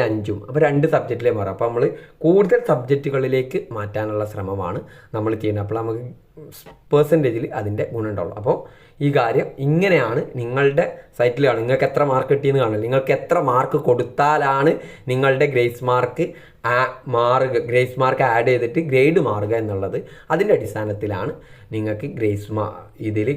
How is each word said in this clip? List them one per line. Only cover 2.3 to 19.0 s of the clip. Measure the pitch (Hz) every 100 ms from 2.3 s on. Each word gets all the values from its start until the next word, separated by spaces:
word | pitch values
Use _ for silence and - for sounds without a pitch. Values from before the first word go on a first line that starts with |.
| 190 190 240 -
സബ്ജക്റ്റുകളിലേക്ക് | 139 123 139 143 135 131 131 127 - - 113
മാറ്റാനുള്ള | 104 107 107 107 104
ശ്രമമാണ് | 104 95 98 87 104 - - -
നമ്മൾ | 113 107
ചെയ്യുന്നത്. | 110 107 104
അപ്പോൾ | 101 113
നമുക്ക് | 113 113 123 - _ - 147 - - - _
പെർസെൻറ്റേജിൽ | 147 147 165 135 113 110 127
അതിൻ്റെ | 101 104 -
ഗുണം | 117 107
ഉണ്ടാവുള്ളൂ. | 98 85 107
അപ്പോൾ | 110 - - - - - 143
ഈ | 143
കാര്യം | 117 127 - - 139
ഇങ്ങനെയാണ് | 160 196 160 117 131 160 127
നിങ്ങളുടെ | 117 131 139 143 - - - -
സൈറ്റിൽ | 123 135 139
കാണും. | 113
നിങ്ങൾക്ക് | 117 131 135
എത്ര | - 143
മാർക്ക് | 131 131
കിട്ടിയെന്ന് | 143 143 139
കാണില്ല. | 117 107 113
നിങ്ങൾക്ക് | 131 131 131
എത്ര | - 170 143
മാർക്ക് | 123 135 - -
കൊടുത്താലാണ് | 120 120 - 143 151 139 135 151 156 - - -
നിങ്ങളുടെ | 127 135 131 147
ഗ്രേസ് | 127 120 120 127
മാർക്ക് | 123 123 - 139 - - _ 117
ആ-, | 123 127 - 135
മാറുക, | 120 120 131 131 120 117
ഗ്രേസ് | 123 127 131
മാർക്ക് | 131 143 131
ആഡ് | 117 117
ചെയ്തിട്ട് | 123 117 - 165
ഗ്രേഡ് | 131